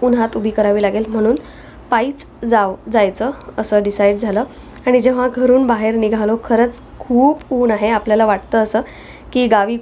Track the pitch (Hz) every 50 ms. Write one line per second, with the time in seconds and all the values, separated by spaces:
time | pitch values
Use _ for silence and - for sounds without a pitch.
0 | - 254 240 240 226 226 233 226 202 220 214 - 208 202 202 208 208 196 196 214
1 | 220 214 220 220 214 214 247 - - - - - - - - - - - 254 226
2 | 226 269 285 - - - - - - 233 233 226 202 190 190 - - - 220 233
3 | 208 190 190 - 208 254 285 - - - - - 214 - 208 208 202 202 202 -
4 | 208 202 208 208 226 220 190 208 254 269 - - - - - - - 254 247 247
5 | 214 247 254 247 247 254 247 247 254 247 247 262 269 247 233 214 220 220 220 226
6 | 220 214 226 220 214 208 226 226 - - 240 226 233 247 240 - - - - -
7 | - - 247 240 254 285 302 302 - - 277 247 247 233 220 202 208 214 233 214
8 | 214 233 214 220 226 214 202 185 - - - 226 214 208 - 220 262 - - -
9 | - - - - - - - 247 247 233 226 208 196 208 233 233